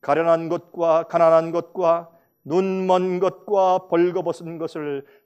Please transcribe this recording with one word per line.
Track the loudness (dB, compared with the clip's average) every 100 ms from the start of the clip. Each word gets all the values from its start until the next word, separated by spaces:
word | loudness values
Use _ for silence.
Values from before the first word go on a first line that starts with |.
가련한 | -2 0 2 0 0
것과 | -6 -8 -4 0 0 0
가난한 | 2 4 4 2
것과 | -4 -6 -4 0 0 -2 _ _ _
눈먼 | -4 -2 0 -2 0 0 0 0
것과 | -2 -4 -4 0 2 0 0
벌거벗은 | 0 2 0 -6 -8 -10 -10
것을 | -10 -8 -8 -8 -12 _